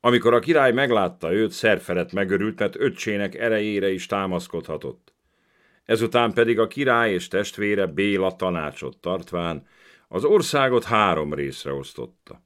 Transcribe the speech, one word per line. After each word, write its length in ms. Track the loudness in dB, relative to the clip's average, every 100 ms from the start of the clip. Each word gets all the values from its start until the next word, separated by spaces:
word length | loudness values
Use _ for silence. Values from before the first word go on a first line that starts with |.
Amikor 340 | 4 4 6
a 40 | 4
király 340 | 4 4 4
meglátta 600 | 4 2 2 0 -2 -2
őt, 180 | 0 0
szerfelett 600 | 2 2 2 0 -4 -2
megörült, 460 | -2 0 0 0 -2
mert 220 | -4 0
öccsének 540 | -4 -2 -6 -4 -4
erejére 560 | -4 -2 0 0 0 0
is 160 | -2 -4
támaszkodhatott. 1080 | -4 -2 -4 -4 -10 -8 -10 -10 -14 _ _ _ _ _ _ _ _
Ezután 480 | -2 0 2 2 2
pedig 260 | 2 2 2
a 80 | 0
király 460 | 0 0 2 2
és 160 | -2 -2
testvére, 580 | -4 -4 -4 -2 0 -2
Béla 500 | 0 0 2 0 -2
tanácsot 600 | -4 -4 -6 -8 -14 -10
tartván, 680 | -6 -6 -6 -6 -4 -6 -12 _ _ _ _
az 160 | -2
országot 600 | 2 2 2 0 2 2
három 500 | 2 2 4 2 -2
részre 380 | -4 -6 -6 -8
osztotta. 680 | -8 -10 -14 -14 _ _ -20